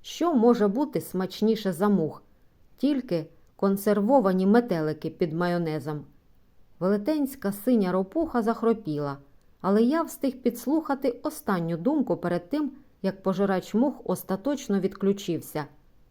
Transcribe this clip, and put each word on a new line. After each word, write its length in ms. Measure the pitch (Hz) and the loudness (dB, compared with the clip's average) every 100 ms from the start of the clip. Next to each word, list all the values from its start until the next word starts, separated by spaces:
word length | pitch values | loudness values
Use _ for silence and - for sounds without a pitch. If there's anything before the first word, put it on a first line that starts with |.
Що 320 | - - 339 | -16 -2 2
може 340 | 277 233 240 214 | 4 6 6 2
бути 340 | 208 302 165 | 2 -2 -4
смачніше 720 | - 185 185 - 214 220 196 | -4 -4 -6 0 0 2 -2
за 160 | 160 208 | 0 2
мух? 340 | 196 156 - _ _ _ _ _ - | 2 0 -6 _ _ _ _ _ -4
Тільки 480 | 269 277 - 170 156 - - - | -2 -2 -2 -6 -6 -18 -20 -2
консервовані 880 | 196 196 214 208 208 277 196 185 190 | 0 2 2 2 4 4 4 2 6
метелики 640 | 226 240 170 156 156 160 | 4 4 -2 -2 -4 -8
під 240 | - 175 | -2 -2
майонезом». 720 | 160 175 175 165 156 139 151 139 - _ - _ - - - | 0 0 0 -2 -4 -6 -8 -10 -20 _ -20 _ -20 -20 -4
Велетенська 720 | 180 208 208 311 269 - 202 | -2 0 0 0 -2 -2 -6
синя 400 | 196 - 240 180 | -2 2 2 4
ропуха 500 | 185 190 320 320 240 | 0 -2 -2 -2 0
захропіла, 760 | 220 226 233 226 170 147 143 139 - - _ _ | 0 0 0 0 -2 -4 -4 -6 -14 -20 _ _
але 220 | 185 202 | 2 4
я 180 | 233 330 | 4 2
встиг 360 | 285 - 277 - | -2 -2 -4 -2
підслухати 840 | 240 233 - 311 311 269 269 - | -4 -2 -2 -2 0 -2 -2 -4
останню 540 | 311 302 - 180 165 165 | -8 -6 -2 -2 -2 -2
думку 400 | 180 302 - 165 | 0 0 0 -2
перед 320 | 175 175 175 | 0 -2 -2
тим, 220 | 294 285 - - _ | -4 -4 -6 -20 _
як 220 | 190 196 | -6 -2
пожирач 500 | 190 185 196 185 180 | -4 0 0 0 0
мух 280 | 214 277 - | 0 0 0
остаточно 760 | - 180 - 190 277 294 - 196 | -4 -4 -2 -4 -2 -4 -2 -2
відключився. 840 | 190 - 196 196 - 156 - 151 143 - _ _ _ | -2 0 -2 0 -4 -6 -6 -8 -8 -14 _ _ _